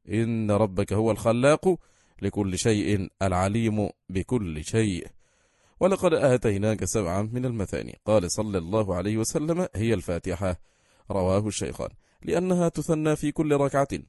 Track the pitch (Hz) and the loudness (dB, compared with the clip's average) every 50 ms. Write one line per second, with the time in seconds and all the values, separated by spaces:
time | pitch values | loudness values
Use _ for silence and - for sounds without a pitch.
0 | _ - - 110 117 113 117 113 110 104 104 101 110 104 92 92 101 - 95 104 | _ -4 -2 -2 0 0 -2 -2 0 0 2 2 2 2 0 -2 -2 0 0 0
1 | 110 113 110 104 - 113 113 120 123 143 151 156 - 190 180 - - _ _ _ | 0 0 0 0 0 0 2 4 4 4 4 4 2 0 0 0 -4 _ _ _
2 | _ _ _ - 95 98 - 101 104 95 90 90 - 117 110 104 98 90 104 95 | _ _ _ -6 -6 -4 -2 -2 -2 -2 -2 0 0 2 2 2 2 0 0 -2
3 | 92 - - _ 95 98 90 90 95 98 104 117 117 110 104 107 104 - - _ | -2 -6 -6 _ -2 0 0 0 0 0 0 0 0 0 0 0 -2 -4 -6 _
4 | _ - 92 95 - - 127 123 104 85 78 78 80 - - 113 110 104 92 85 | _ -8 -6 -6 -2 -2 -2 -2 -2 -4 -6 -8 -8 -2 0 0 0 0 -2 -4
5 | - - - - _ _ _ _ _ _ _ _ _ _ _ _ - 190 196 180 | -6 -10 -16 -20 _ _ _ _ _ _ _ _ _ _ _ _ 2 2 2 2
6 | 190 175 160 - - 139 127 123 - 117 101 98 101 110 110 98 101 90 - 113 | 2 2 2 4 4 4 2 2 2 0 0 0 0 0 -2 -2 -4 -4 -2 -2
7 | 101 82 87 98 107 110 120 123 127 131 117 110 95 - - 69 55 60 - - | -2 0 -2 -2 -4 -4 -4 -4 -4 -4 -4 -4 -4 -4 -4 -6 -6 -8 -12 -8
8 | _ - 110 107 87 85 - - 107 110 98 92 82 82 101 110 107 95 90 90 | _ 2 2 2 2 2 -2 -4 -4 -2 -4 -4 -2 -2 0 0 0 0 -2 -2
9 | 90 104 107 110 113 - - 156 147 160 170 175 185 - - 90 110 117 110 92 | -2 -2 -2 -2 -2 -2 -2 -2 -2 -2 -2 -2 -2 -4 -4 -2 0 0 0 0
10 | 82 - 87 85 - 92 87 85 101 92 87 - - _ _ _ _ _ _ _ | -2 -4 -6 -6 -4 -6 -6 -4 -4 -4 -4 -6 -8 _ _ _ _ _ _ _
11 | _ - 101 98 90 92 95 101 104 107 98 - - 69 - - 57 - - - | _ 0 2 2 4 4 4 4 2 0 -2 -2 -4 -4 -4 -6 -6 -8 -8 -12
12 | _ _ _ _ - - 160 165 180 185 180 175 175 165 - 156 151 - 165 156 | _ _ _ _ -2 0 2 2 4 4 4 4 4 2 2 0 -2 0 0 0
13 | 156 156 151 - - 147 - - 160 151 143 143 139 139 - 139 139 - - 80 | 2 2 0 2 0 -2 0 0 2 2 4 4 2 2 2 0 0 0 -2 -6
14 | - | -10